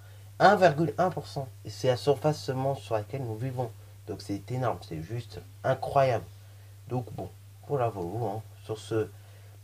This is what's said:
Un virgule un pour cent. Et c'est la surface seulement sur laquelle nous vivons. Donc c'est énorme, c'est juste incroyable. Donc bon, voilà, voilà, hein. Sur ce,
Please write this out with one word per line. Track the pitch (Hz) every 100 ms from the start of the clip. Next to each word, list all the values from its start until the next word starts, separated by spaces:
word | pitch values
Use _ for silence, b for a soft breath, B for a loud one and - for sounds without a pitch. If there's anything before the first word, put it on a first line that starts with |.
| B B B B
Un | 170 208
virgule | 226 143 165 -
un | 185
pour | - -
cent. | - 127 -
Et | -
c'est | - 127
la | 123
surface | - 135 151 147
seulement | - 131 135
sur | 135 -
laquelle | 110 104 135
nous | 120 110
vivons. | 131 123 117 B B B -
Donc | -
c'est | - 101 101
énorme, | 123 123 90
c'est | - 80
juste | 82 120 - - - -
incroyable. | 127 131 135 139 131 113 - B B B B B -
Donc | - -
bon, | - 90 - - - -
voilà, | 139 117
voilà, | 101 85 107 110 107
hein. | - -
Sur | - 110
ce, | - 110 107 B B B B B